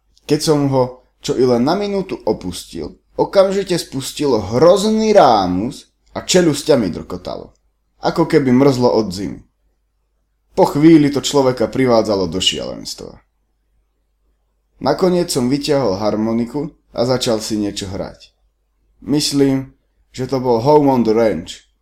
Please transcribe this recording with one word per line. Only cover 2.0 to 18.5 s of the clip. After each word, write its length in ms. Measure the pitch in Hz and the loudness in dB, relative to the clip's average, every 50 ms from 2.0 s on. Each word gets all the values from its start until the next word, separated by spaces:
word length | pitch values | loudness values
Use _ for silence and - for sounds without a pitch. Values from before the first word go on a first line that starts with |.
| 190 - 120 - - | -6 -6 -10 -6 -4
opustil, 760 | - 110 - - 90 90 - - - - 85 73 - - _ _ _ _ | -4 -4 -4 -6 -10 -12 -12 -14 -14 -12 -12 -12 -12 -14 _ _ _ _
okamžite 560 | - 156 - - 202 190 196 190 202 190 185 180 | -4 -4 0 2 2 2 2 0 -2 -4 -2 -4
spustilo 600 | 165 - - 120 135 131 - - - 151 139 123 | -4 -6 -8 -10 -10 -10 -10 -6 -4 -2 0 0
hrozný 760 | 107 95 95 113 127 156 175 196 196 196 220 220 220 220 214 | 0 -2 -2 0 4 4 4 4 4 2 0 0 0 0 4
rámus 760 | 208 196 160 131 113 104 92 90 90 92 107 131 151 - - _ _ _ _ _ - | 4 6 6 6 4 2 2 0 -2 -2 -4 -6 -8 -12 -18 _ _ _ _ _ -12
a 80 | 104 | -10
čelusťami 720 | - - - 180 180 160 139 - - - 147 127 107 87 78 | -4 0 2 2 2 2 0 0 0 0 2 2 0 -2 -4
drkotalo, 640 | 82 78 - 92 87 - 73 53 50 - - _ _ _ _ _ _ _ _ _ _ - | -8 -10 -12 -14 -12 -12 -12 -12 -12 -14 -18 _ _ _ _ _ _ _ _ _ _ -6
ako 240 | 151 - - 160 - | -2 -2 -2 0 2
keby 240 | 165 151 139 127 123 | 2 2 4 4 4
mrzlo 400 | 127 139 143 131 123 123 120 - | 4 4 4 2 2 2 2 2
od 160 | 110 107 92 | 0 0 -2
zimy. 320 | 87 101 98 69 60 - - _ _ _ _ _ _ _ _ _ _ _ _ _ _ _ _ _ _ _ _ _ _ | -6 -10 -10 -10 -12 -14 -18 _ _ _ _ _ _ _ _ _ _ _ _ _ _ _ _ _ _ _ _ _ _
Po 160 | 185 185 - | 0 0 2
chvíli 400 | - 143 151 170 165 151 147 139 | 2 4 6 8 8 8 6 4
to 160 | 143 131 123 | 0 -2 -4
človeka 400 | - - 143 135 127 123 - 113 110 - | 0 0 2 2 2 0 0 -2 -2 -2
privádzalo 560 | 131 131 123 117 113 104 107 104 98 92 85 | 0 0 2 2 2 2 2 0 -2 -2 -4
do 80 | 80 | -4
šialenstva. 800 | 92 - - 78 67 60 64 60 55 50 - - - - 50 - - _ _ _ _ _ _ _ _ _ _ _ _ _ _ _ _ _ _ _ _ _ _ _ _ _ _ _ _ _ _ _ | -4 -2 -2 -2 -4 -6 -10 -12 -12 -14 -14 -14 -14 -16 -18 -18 -20 _ _ _ _ _ _ _ _ _ _ _ _ _ _ _ _ _ _ _ _ _ _ _ _ _ _ _ _ _ _ _
Nakoniec 560 | - - 135 156 - 190 180 180 175 170 170 - | -6 -4 -2 -2 0 0 0 0 0 -2 -2 -2
som 160 | 139 120 123 | -2 -2 -2
vyťahol 480 | 139 143 139 151 147 139 131 104 92 | -2 -2 -2 -2 -2 0 0 -2 -2
harmoniku 720 | 98 107 104 104 104 110 113 113 117 120 117 - 147 147 160 - _ _ _ - | -2 -2 -2 -2 -2 -2 -2 -2 -2 -4 -4 -6 -8 -8 -8 -12 _ _ _ -6
a 80 | - - 127 | -4 -2 -2
začal 320 | 127 123 - 131 110 107 | -2 -2 -2 -2 -2 -4
si 160 | - - 110 | -4 -4 -4
niečo 320 | 104 104 101 92 - 101 92 | -4 -4 -4 -6 -8 -10 -10
hrať. 480 | 98 95 82 - - - - - _ _ _ _ | -10 -10 -10 -12 -14 -20 -20 -20 _ _ _ _